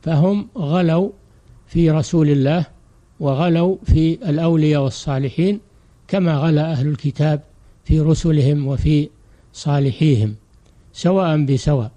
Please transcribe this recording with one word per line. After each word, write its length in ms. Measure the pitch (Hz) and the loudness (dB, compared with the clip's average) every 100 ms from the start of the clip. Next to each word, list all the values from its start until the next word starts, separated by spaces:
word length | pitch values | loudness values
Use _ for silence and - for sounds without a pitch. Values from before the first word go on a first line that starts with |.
فهم 460 | - 156 180 202 196 254 | 0 0 2 0 -6 -8
غلوا 520 | 147 175 170 165 196 - _ _ _ - _ | -2 0 2 0 -2 -6 _ _ _ -20 _
في 240 | - 165 | 0 2
رسول 380 | 156 - 170 151 | 0 0 0 2
الله 360 | 143 135 165 151 - _ _ _ _ | 2 2 0 -4 -10 _ _ _ _
وغلوا 580 | 147 135 175 165 175 190 | -4 -2 0 0 0 -2
في 460 | - 160 160 165 220 | 0 2 2 -2 -2
الأولياء 540 | 147 165 165 151 147 | -2 0 2 2 0
والصالحين 760 | 135 - - 135 135 - 180 208 _ _ _ _ - | -2 -6 -6 -4 -4 -2 -2 -2 _ _ _ _ -6
كما 300 | 196 175 147 | -2 0 0
غلا 340 | 160 151 156 | 2 0 0
أهل 160 | 151 143 | -2 -4
الكتاب 540 | 151 143 139 151 147 - - - - | -2 -6 -2 0 0 -6 -20 -20 -20
في 160 | - 156 | -2 0
رسلهم 680 | 156 156 170 151 135 147 139 | 2 0 2 2 2 0 -2
وفي 420 | 135 - 151 147 _ - - _ | -2 0 0 0 _ -20 -20 _
صالحيهم 800 | - 151 143 139 - 156 123 107 110 _ _ _ _ - | -8 -2 0 0 0 2 2 0 -4 _ _ _ _ -20
سواء 520 | - 170 190 175 156 139 | -4 0 0 0 0 0
بسواء. 460 | 135 - 143 110 | 0 0 0 -2